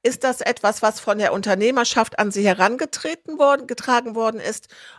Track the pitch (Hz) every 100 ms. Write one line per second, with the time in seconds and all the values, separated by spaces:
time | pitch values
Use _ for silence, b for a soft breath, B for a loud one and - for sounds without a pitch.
0 | 240 254 262 247 - 240 208 220 220 220
1 | - 208 208 202 202 190 220 262 233 262
2 | - - 208 196 202 185 190 254 302 -
3 | 311 330 - 302 277 277 254 240 - 240
4 | 240 220 226 220 180 220 - B B